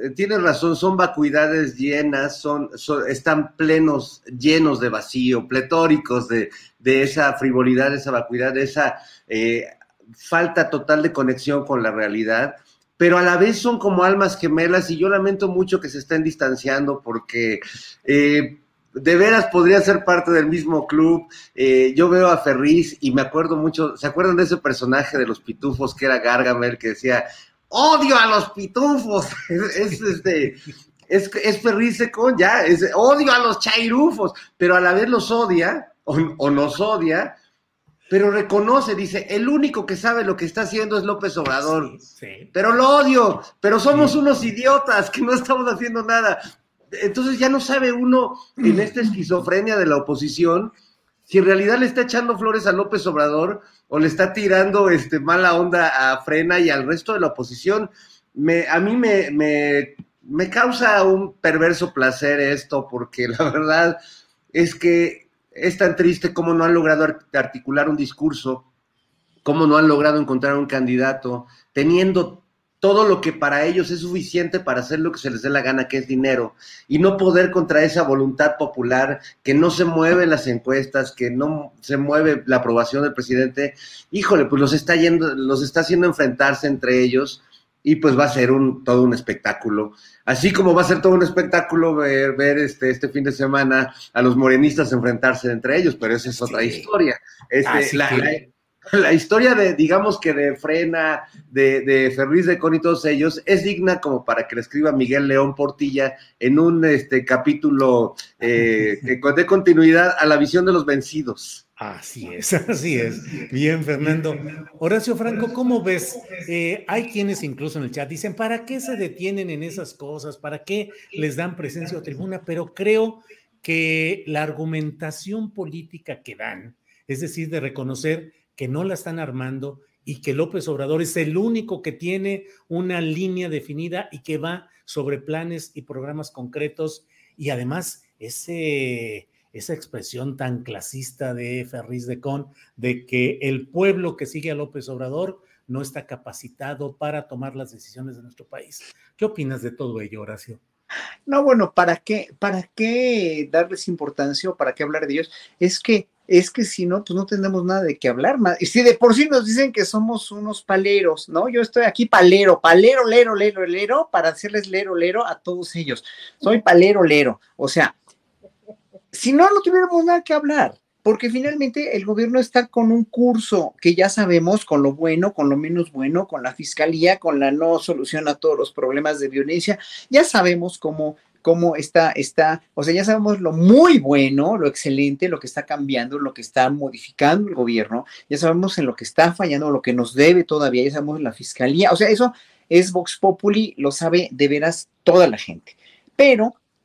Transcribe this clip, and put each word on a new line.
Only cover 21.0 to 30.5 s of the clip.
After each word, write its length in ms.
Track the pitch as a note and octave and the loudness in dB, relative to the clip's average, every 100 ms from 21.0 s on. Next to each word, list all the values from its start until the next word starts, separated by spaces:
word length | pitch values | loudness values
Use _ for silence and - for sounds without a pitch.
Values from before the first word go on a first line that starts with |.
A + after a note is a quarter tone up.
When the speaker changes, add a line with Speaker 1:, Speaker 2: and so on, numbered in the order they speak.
| D#3+ E3 - - - | 4 2 -2 -20 -12
Speaker 1:
Eh, 380 | - C3 C3 C3 | -2 4 4 4
yo 140 | C3+ F3 | 4 4
veo 180 | F3+ F3+ | 6 4
a 120 | E3 | 4
Ferriz 580 | D3 C3 D3 E3+ D#3+ - | 0 0 4 2 2 -4
y 120 | C3+ | -2
me 80 | C3 | 0
acuerdo 340 | C3 D#3 E3 | 0 -2 -2
mucho, 400 | D#3 D#3+ D#3+ D3+ | -2 -2 -2 -4
¿se 100 | - | -4
acuerdan 300 | C#3+ D3+ F#3+ | -6 0 2
de 80 | F3 | 2
ese 140 | D#3+ E3+ | 2 0
personaje 600 | C#3 B2+ B2+ C3+ C#3 C#3 | -2 -2 0 0 0 -2
de 80 | |
los 140 | A2+ A2 | -2 -4
Pitufos 560 | - - C#3 B2 C3+ | -10 -8 -6 -4 -6
que 120 | - C3+ | -2 0
era 120 | B2 | 0
Gargamel 580 | A#2 B2 B2+ A#2+ A#2+ A#2+ | 2 2 2 0 -2 -4
que 120 | A2+ | -8
decía, 340 | G#2 B2+ A#2+ - - _ _ - | -4 -2 -2 -2 -14 _ _ -6
"Odio 480 | A#3 D4+ D4+ C4+ B3 | 2 4 4 4 4
a 100 | A3 | 4
los 220 | G#3 - | 2 0
Pitufos"? 800 | G3+ G3 B3 C#4+ C#4 A3 G3+ - - | -10 -6 -2 0 0 -2 -4 -4 -10
<laughs> 100 | - | -6
Es, 280 | F3 G3+ E3 | -4 -2 -2
es, 240 | G#3 E3+ | -4 -4
este, 540 | G#3 E3 F#3+ D#3 C3+ | -4 -2 -2 0 -2